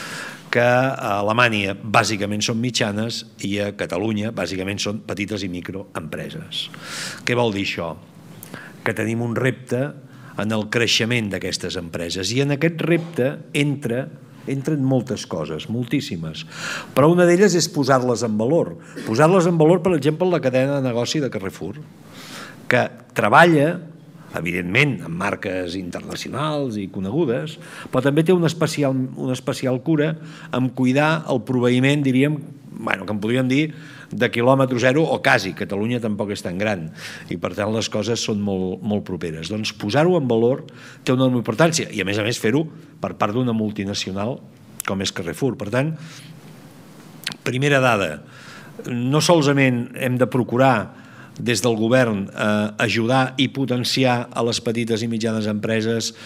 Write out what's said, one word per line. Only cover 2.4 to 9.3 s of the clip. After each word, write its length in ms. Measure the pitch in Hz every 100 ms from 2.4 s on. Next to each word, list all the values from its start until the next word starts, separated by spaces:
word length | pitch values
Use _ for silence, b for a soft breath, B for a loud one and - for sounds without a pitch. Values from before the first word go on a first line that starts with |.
són 160 | 104 113
mitjanes 640 | 123 113 113 101 113 - - - 98
i 80 | 101
a 80 | 101 101
Catalunya 540 | 87 87 107 107 107 -
bàsicament 460 | 87 92 95 98
són 160 | 104 104 -
petites 380 | - 101 107 95
i 20 |
microempreses. 1160 | 87 85 95 - 98 78 78 78 80 - - - B B B B B
Què 140 | - 120
vol 160 | 117 101
dir 80 |
això? 300 | 98 - 85 - - - - - B B B B
Que 100 | - 110
tenim 260 | 107 113
un 140 | 120